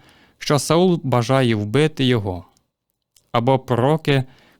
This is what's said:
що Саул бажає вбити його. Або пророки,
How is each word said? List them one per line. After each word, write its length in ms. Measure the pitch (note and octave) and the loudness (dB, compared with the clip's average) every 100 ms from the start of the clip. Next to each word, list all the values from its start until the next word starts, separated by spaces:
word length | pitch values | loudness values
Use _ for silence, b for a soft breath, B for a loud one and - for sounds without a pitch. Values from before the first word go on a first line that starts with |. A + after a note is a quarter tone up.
| b b b b | b b b b
що 200 | - D3 | -2 -2
Саул 420 | - D#3+ F#3 E3+ | 2 2 2 0
бажає 500 | C3 A#2+ A2+ C3+ B2 | 0 -2 2 2 2
вбити 500 | A2 G#2 B2+ D#3 D#3 | 0 -2 0 0 0
його. 400 | C3 B2 G2+ F2+ - _ _ _ _ _ _ _ _ | 0 0 -2 -10 -14 _ _ _ _ _ _ _ _
Або 260 | A#2+ A#2 C3 | -2 2 0
пророки, 640 | - A#2 C3 D#3 - C#3 B2+ b b b | 0 0 0 0 0 -2 -2 b b b